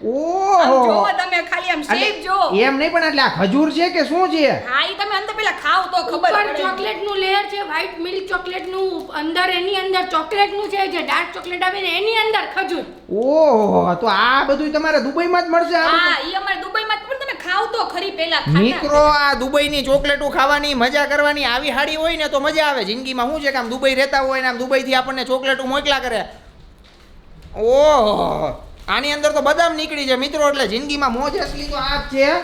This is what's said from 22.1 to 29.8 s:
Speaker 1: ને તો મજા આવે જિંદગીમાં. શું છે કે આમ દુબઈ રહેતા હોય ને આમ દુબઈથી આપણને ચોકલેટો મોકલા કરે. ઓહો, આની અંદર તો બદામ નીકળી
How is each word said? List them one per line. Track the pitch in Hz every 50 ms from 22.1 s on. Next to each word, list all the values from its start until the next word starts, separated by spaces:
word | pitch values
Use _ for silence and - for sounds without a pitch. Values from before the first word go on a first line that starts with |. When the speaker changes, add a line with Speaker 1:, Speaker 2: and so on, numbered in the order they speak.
| 339
Speaker 1:
ને | 320 302 294
તો | 277 277
મજા | 269 302 302 311 302 294
આવે | 277 254 202 185
જિંદગીમાં. | 214 247 262 262 262 254 240 254
શું | 311 311 294
છે | 277
કે | 269
આમ | 262 240 226
દુબઈ | 240 262 277 269 262 254
રહેતા | 269 277 277 277 269
હોય | 262 269 262
ને | 254 254 247
આમ | 233 254
દુબઈથી | 254 269 269 254 262 262 254
આપણને | 254 262 269 262 247 -
ચોકલેટો | 254 262 262 269 269 262 269 254 262
મોકલા | 285 285 294 277 262 247
કરે. | 254 233 208 170 - - - - - - - - - - - - - - - - - - - - - - - - - -
ઓહો, | 190 208 226 254 277 294 302 302 277 220 208 202 180 175 165 160 151 156 143 120 - - - - - -
આની | - 190 240 269 294 294
અંદર | 294 294 302 294
તો | 302
બદામ | 269 285 302 311 339 339 330
નીકળી | 302